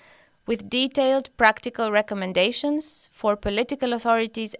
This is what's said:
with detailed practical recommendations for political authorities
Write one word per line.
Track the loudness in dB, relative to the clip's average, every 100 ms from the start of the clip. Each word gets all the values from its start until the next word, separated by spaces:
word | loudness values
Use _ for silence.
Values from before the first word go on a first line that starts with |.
| -20 -20 _ _ -4
with | -4 -2
detailed | 0 0 2 2 2 -2 2
practical | 2 4 -6 -4 0
recommendations | 2 0 -4 -2 2 2 0 -2 -2 -4 -14 -18
for | -4 -2 0
political | -2 -2 -2 -2 -2
authorities | -2 2 2 2 -4 -8 -2